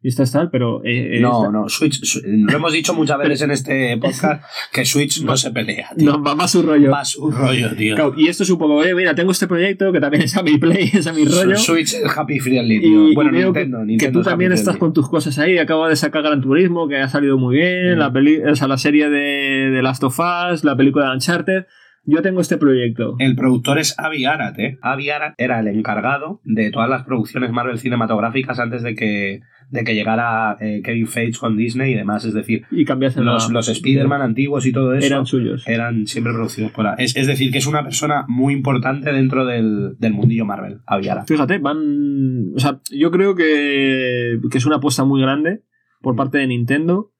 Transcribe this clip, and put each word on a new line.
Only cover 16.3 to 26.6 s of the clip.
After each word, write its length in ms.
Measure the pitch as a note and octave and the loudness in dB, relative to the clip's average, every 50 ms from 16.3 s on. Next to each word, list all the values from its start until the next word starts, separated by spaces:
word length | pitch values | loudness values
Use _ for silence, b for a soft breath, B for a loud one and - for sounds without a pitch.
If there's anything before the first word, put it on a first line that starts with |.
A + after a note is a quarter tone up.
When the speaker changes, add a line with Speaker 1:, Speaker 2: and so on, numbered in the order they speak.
| D3+ C#3 | 0 0
Speaker 1:
Turismo, 480 | B2 C3 C3+ D#3 F#3 F3+ F3 E3+ E3 C#3+ | 2 2 4 4 4 4 2 0 -2 -2
que 80 | C#3+ | -2
ha 100 | C3+ C3+ | -2 -2
salido 300 | C3 C3+ C#3+ D3 C#3 C3+ | 0 0 0 2 2 2
muy 180 | C3+ B2+ B2 B2 | 2 2 2 2
bien, 400 | C#3+ E3 F3+ F3+ F3+ F3+ F3+ F3+ | 2 2 2 2 0 2 2 2
Speaker 2:
Mm. 40 | E3 | 2
Speaker 1:
la 120 | D3+ C#3 | 2 0
peli-, 300 | B2 C3+ C#3 D3 D#3 D#3 - | 2 4 4 4 4 4 2
o 120 | D3+ D3 | 0 0
sea, 100 | C#3 D3 | 2 2
la 100 | C3+ C3+ | 0 -2
serie 320 | B2+ A#2+ C#3+ D3 D3 D3+ D3 | 0 0 2 4 4 4 4
de, 600 | D3 C#3+ C#3+ C#3+ C#3+ C#3+ C#3 C3+ C3+ C3+ C3+ C3+ | 0 0 0 0 -2 -2 0 0 0 0 2 2
de 100 | C3 C3 | 2 2
Last 220 | B2+ C3 C3 B2+ - | 2 0 0 0 -2
of 160 | C3 C3+ - | -2 0 0
Us, 460 | E3+ F3 F3 F3 F3 F3+ F3 D#3 - | -2 -2 0 -2 -2 -2 -2 0 0
la 100 | D3 C3+ | 0 2
película 300 | B2+ C#3 C#3 C3 D3+ C#3+ | 4 2 2 4 2 0
de 60 | C3+ C3 | 0 -2
Uncharted. 500 | C3 B2+ - F3 E3+ - - F#3+ F#3+ F#3 b b b b b b b b | -2 0 0 -2 0 0 -2 -2 -2 -2 b b b b b b b b
Yo 160 | - D3 E3 | 0 0 0
tengo 200 | D#3+ F#3+ F#3 F3+ | 2 0 0 0
este 160 | E3+ - F3+ | 0 0 0
proyecto. 580 | D#3 D3+ C#3+ C3 B2+ B2 A#2+ A#2 A#2 A2+ G#2+ A2 B2 | 2 4 4 4 4 2 0 -2 -2 -4 -4 -2 0
Speaker 2:
El 180 | C3 C3 B2+ | 0 0 2
productor 420 | B2+ B2+ C3 B2+ B2 A#2 C3+ C#3 D3+ | 2 2 2 2 2 0 0 0 0
es 180 | D#3+ - - | 0 -2 -4
Avi 280 | - - D#3 D#3 C#3+ B2+ | -4 -6 -6 -4 -2 -2
Arad, 340 | C3 D#3 D3+ A#2+ G2+ - - | -2 -2 -2 -4 -6 -4 -4
¿eh? 180 | G#2+ C3+ C3 - | -6 -6 -6 -6
Avi 280 | - A#2+ C3+ C3+ C#3 C#3+ | -6 -4 -4 -4 -4 -6
Arad 240 | D3 D3 D3+ D3 D3+ | -4 -4 -6 -8 -6
era 240 | - B2 B2 B2 A2+ | -4 -4 -2 -2 -2
el 80 | A2 G#2 | -2 -2
encargado 720 | G2+ G#2+ G#2+ - G#2+ G#2 G2+ B2 C#3 C#3+ C#3+ D#3 G3 - _ | -2 -2 -2 -2 -4 -4 -2 -2 -4 -4 -6 -8 -12 -12 _
de 260 | - A2 A2 | -2 -2 0